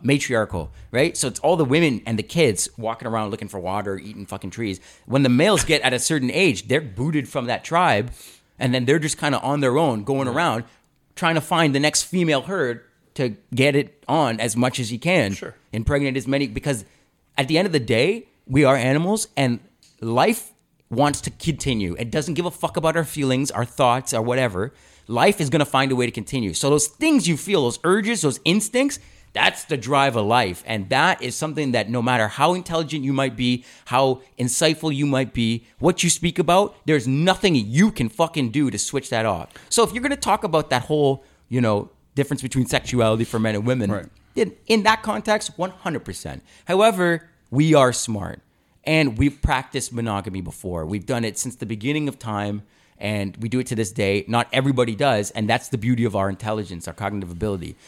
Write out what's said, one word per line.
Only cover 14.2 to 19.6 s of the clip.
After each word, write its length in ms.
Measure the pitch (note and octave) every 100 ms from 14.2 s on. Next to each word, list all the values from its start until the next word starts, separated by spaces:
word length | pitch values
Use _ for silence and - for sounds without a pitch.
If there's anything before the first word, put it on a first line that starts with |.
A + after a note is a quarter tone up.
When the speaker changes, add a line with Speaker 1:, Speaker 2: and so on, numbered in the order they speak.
| C#3 A2+
Speaker 1:
as 160 | A2+ A2
much 240 | B2+ B2+
as 100 | A2+
you 80 | A#2
can. 360 | E3 F#3 G#2
Speaker 2:
Sure. 200 | G2 - - _
Speaker 1:
Impregnate 460 | A2 A#2 C#3+ C#3+ C3
as 100 | A#2
many, 220 | C#3 C#3
because 380 | G#2+ D3 B2+ - _ _ _ _ -
at 100 | C3+
the 120 | D#3+
end 80 | G3
of 60 |
the 80 | D#3
day, 480 | A#2+ A2+ D3+ A3+ - _ -
we 180 | C3
are 100 | C#3 C3+
animals, 520 | B2 D3 E3+ A3 - -
and 240 | C3+ A#2